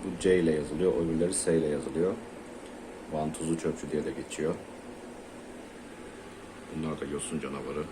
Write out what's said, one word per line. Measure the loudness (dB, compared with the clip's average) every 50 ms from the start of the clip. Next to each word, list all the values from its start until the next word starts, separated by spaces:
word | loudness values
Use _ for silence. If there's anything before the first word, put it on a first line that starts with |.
| -2
Bu | -2 -2 4
C | 6 8 8 8
ile | 8 6
yazılıyor, | 4 4 2 -2 0 4 4 4 6
öbürleri | 4 4 4 4 4 4 4 2
S | 2 4 6 6 6
ile | 6
yazılıyor. | 4 2 0 -2 -2 2 2 2 2 2 0 -6 -10 -12 -12 -12 -12 -12 -12 -12 -12 -12 -12 -12 -12 -12 -12 -10 -4
Vantuzlu | -2 0 0 0 -2 -2 0 0 0 2
çöpçü | 2 0 0 0 -4 0
diye | 0 0 0
de | 0
geçiyor. | -2 -4 -6 -8 -2 0 2 2 2 0 -4 -12 -12 -12 -12 -12 -12 -12 -12 -12 -12 -14 -14 -14 -14 -14 -14 -12 -14 -12 -12 -14 -14 -14 -14 -14 -14 -12 -12 -12 -12 -12 -12 -14 -14 -14 -14 -14 -14 -14 -12 -6 -4
Bunlar | -2 0 0 0 -2
da | -2
yosun | -2 -2 -2 -2 -2 -2 -2
canavarı. | -2 -2 -4 -4 -4 -2 -2 -2 -2 -2